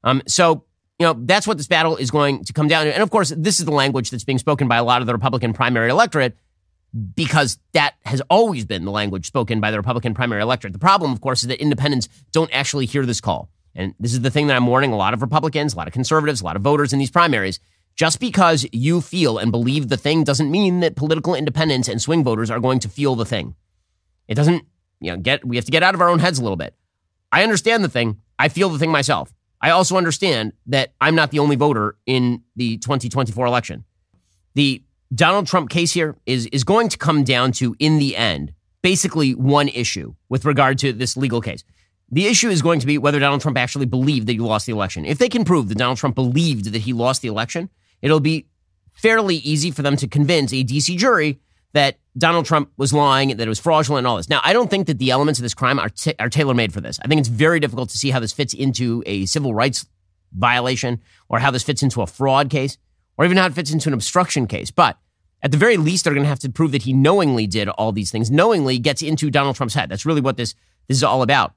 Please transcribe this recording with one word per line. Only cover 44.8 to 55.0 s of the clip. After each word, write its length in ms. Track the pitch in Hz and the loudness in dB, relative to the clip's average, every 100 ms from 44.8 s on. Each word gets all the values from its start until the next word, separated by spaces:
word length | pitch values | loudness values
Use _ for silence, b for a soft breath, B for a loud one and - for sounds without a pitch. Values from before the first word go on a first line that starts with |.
| 95 - 78 | -4 -6 -6
If 140 | 143 | 0
they 100 | 247 | 0
can 160 | 240 170 | 0 2
prove 240 | 175 107 | 0 0
that 80 | 107 | -2
Donald 220 | 123 127 | -2 -2
Trump 160 | 139 127 | -2 0
believed 560 | 127 135 170 120 101 | 0 0 0 -2 -4
that 100 | 110 | -6
he 100 | 107 | -4
lost 300 | 117 120 131 | -2 -2 -2
the 60 | 120 | -4
election, 420 | 107 117 170 185 _ _ _ | -6 -6 -6 -10 _ _ _
it'll 180 | 139 156 | 0 2
be 280 | 143 160 _ _ _ _ _ | 2 -2 _ _ _ _ _
fairly 420 | _ 220 226 202 165 | _ 2 2 2 -2
easy 340 | 139 151 165 | -2 -2 -2
for 140 | 139 | -2
them 120 | 139 139 | -2 0
to 100 | 117 | 0
convince 460 | 143 147 170 131 | 0 2 2 0
a 100 | 131 | -2
D 160 | 127 139 | -2 -2
C 160 | 143 180 | -2 0
jury 440 | 254 208 151 135 _ _ _ | 2 2 0 -4 _ _ _
that 240 | 147 139 - _ 127 | 0 0 -2 _ 0
Donald 280 | 165 170 143 | 2 2 2
Trump 260 | 160 143 - | 0 0 -4
was 180 | 135 | 0
lying, 360 | 147 147 135 135 | 2 4 4 2
that 100 | 110 | -2
it 80 | 113 | -4
was 120 | 107 | -2
fraudulent 400 | 170 156 131 143 | 2 2 2 0
and 80 | 123 | 0
all 100 | 107 | -2
this. 120 | 85 | 0
Now, 120 | 139 | 0
I 80 | 127 | 2
don't 180 | 220 233 | 2 2
think 180 | 196 170 | -2 -2
that 120 | |
the 120 | 123 | -2